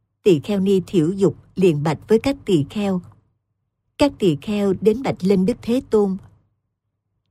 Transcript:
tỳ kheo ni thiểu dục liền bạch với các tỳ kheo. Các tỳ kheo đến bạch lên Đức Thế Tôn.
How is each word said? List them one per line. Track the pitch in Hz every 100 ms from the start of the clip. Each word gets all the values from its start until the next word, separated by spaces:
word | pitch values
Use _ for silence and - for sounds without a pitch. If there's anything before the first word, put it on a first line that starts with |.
| _ _
tỳ | - 160
kheo | 139 202
ni | 190 196 175
thiểu | 196 151
dục | 196 190 - - -
liền | 185 147
bạch | 147 147 -
với | 220
các | 277 277 -
tỳ | 175 139
kheo. | - 202 185 175 - _ _ _ _ _ _ _ -
Các | 285 285
tỳ | 202 143
kheo | - 208 202 185
đến | 196 220
bạch | 269 -
lên | 185 226 190
Đức | 240
Thế | - 247 262
Tôn. | 220 202 190 - _ _ _ _ _ _ _ _ _ _